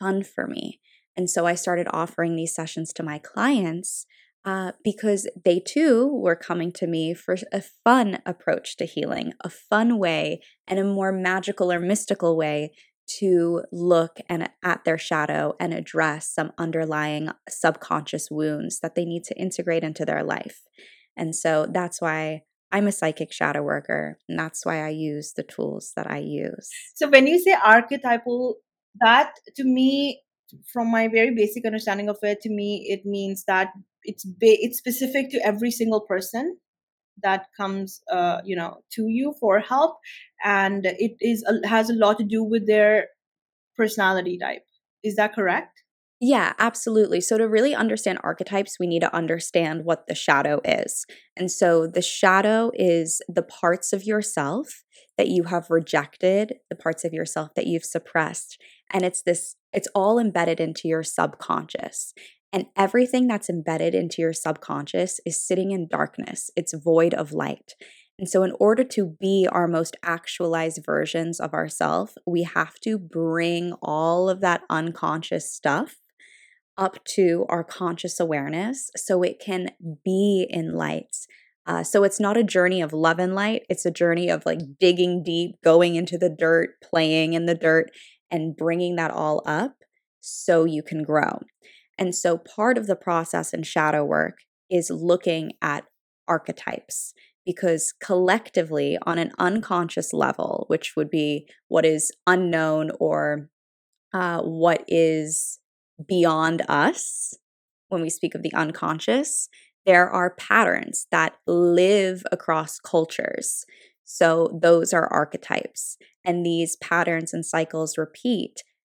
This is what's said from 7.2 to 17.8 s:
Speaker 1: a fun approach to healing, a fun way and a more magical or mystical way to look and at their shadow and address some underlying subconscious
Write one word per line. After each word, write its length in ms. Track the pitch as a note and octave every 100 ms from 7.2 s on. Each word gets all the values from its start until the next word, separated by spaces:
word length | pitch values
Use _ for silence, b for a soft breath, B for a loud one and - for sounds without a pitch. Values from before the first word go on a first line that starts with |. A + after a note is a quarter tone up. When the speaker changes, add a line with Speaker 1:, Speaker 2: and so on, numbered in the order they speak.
| - F#3 -
Speaker 1:
a 100 | G3 - _
fun 360 | A#3 B3+ A3 F#3 -
approach 520 | E3 - - - -
to 80 | E3+
healing, 480 | - - - - -
a 80 | -
fun 480 | - - G#3 A#3 A#3
way 440 | F3+ D#3+ D#3 D#3 b b -
and 120 | F#3+
a 40 |
more 280 | G3 G3 F#3+
magical 600 | F#3+ F#3 F#3+ F#3+ G3+ F3+
or 80 | F3
mystical 560 | F3 G#3+ - G3 F3 E3
way 380 | D#3 D3+ D3+ b b _ - -
to 440 | G3 F3+ E3+ E3+ -
look 480 | F3 F3 E3+ E3 - -
and 200 | E3+ E3 _
at 220 | F#3 E3+ -
their 120 | E3
shadow 580 | - D#3+ D3+ D3+ D3+ -
and 140 | F3
address 600 | E3 D#3+ E3 D#3+ D3+ -
some 180 | - D#3+ -
underlying 720 | E3 E3 D#3+ D3+ D3+ D3+ D#3 - -
subconscious 800 | - D#3+ D3+